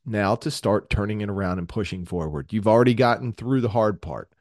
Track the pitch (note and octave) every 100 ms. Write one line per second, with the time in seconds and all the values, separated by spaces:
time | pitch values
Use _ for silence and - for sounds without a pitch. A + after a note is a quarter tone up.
0 | - G#2+ G2 A#2 D3+ - G#2 G#2 - -
1 | G#2 G#2+ G#2 G2 F#2+ F2+ F2 - F#2+ F#2
2 | F2 F2+ D#2 D2 C#2 G#2+ G#2 A2+ B2 A#2
3 | A#2+ A#2 A#2+ G#2+ A#2 C3 A#2 A2+ G#2+ F#2
4 | E2+ B1 - _